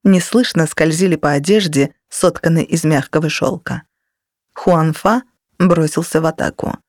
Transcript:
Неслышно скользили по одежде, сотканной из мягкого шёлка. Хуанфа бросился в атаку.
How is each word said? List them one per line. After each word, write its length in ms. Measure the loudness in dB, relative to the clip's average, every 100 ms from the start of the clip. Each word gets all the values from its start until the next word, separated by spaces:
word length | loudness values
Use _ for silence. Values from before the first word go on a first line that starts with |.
Неслышно 600 | 4 2 2 0 0 0 -2
скользили 500 | 0 0 2 0 0
по 160 | 0
одежде, 600 | 0 2 0 2 0 -2 _ _
сотканной 560 | 0 0 0 0 0
из 200 | 0 -2
мягкого 440 | 0 0 0 -2 -2
шёлка. 540 | -2 -4 -4 -8 -12 _ _ _ _ _ _ _
Хуанфа 680 | -4 0 2 2 -2 -2 -2 -4 _ _ _
бросился 640 | 2 2 2 -2 -6 -4
в 60 | -4
атаку. 520 | -2 -6 -6 -8 -10